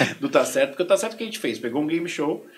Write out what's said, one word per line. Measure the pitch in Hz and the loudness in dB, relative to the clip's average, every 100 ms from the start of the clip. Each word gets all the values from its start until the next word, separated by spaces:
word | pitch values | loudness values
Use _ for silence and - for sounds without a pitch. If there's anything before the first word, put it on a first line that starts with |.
| 208 - | 0 0
do | 139 | 2
Tá | 139 120 | 4 4
Certo, | 135 139 | 2 2
porque | - | 0
o | 180 | 2
Tá | 196 | 2
Certo | - - | 2 -6
que | |
a | 220 | -8
gente | - | -4
fez, | 135 110 | -4 -2
pegou | 117 135 | -2 -2
um | 151 | 0
game | 165 170 | -2 -2
show, | - 151 - - | -2 -2 -2 -8